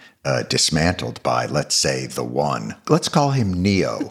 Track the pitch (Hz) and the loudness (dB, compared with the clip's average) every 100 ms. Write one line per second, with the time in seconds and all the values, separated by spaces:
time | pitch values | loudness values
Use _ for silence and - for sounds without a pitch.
0 | - _ 71 64 - 67 - 78 85 90 | -20 _ -2 -2 -2 0 0 2 2 0
1 | 60 58 - 62 60 71 - - 71 65 | -4 -4 -2 -2 0 -2 -2 0 0 -2
2 | 64 64 60 64 73 62 53 - - 160 | -4 -6 -4 -2 -2 -2 -6 -6 0 2
3 | - 160 143 135 101 90 98 95 65 55 | 2 2 2 2 0 2 4 4 2 -2
4 | 294 | -4